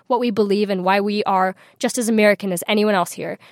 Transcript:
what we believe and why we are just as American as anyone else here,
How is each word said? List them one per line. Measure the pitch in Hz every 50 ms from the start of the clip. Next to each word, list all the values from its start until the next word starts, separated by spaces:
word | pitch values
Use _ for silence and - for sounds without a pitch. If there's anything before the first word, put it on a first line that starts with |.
| _ -
what | 254 240
we | 240 240
believe | 202 226 208 202 196 208 208 196
and | 202 185 180
why | 185 196 202
we | 202 208 208 208 -
are | - 196 185 185 185 185 _ - - _ -
just | - 240 - 254
as | 226 214
American | 226 214 214 208 202 - - 196 185
as | 175 - -
anyone | 214 214 208 214 208
else | 185 175 - -
here, | 196 160 170 - - - -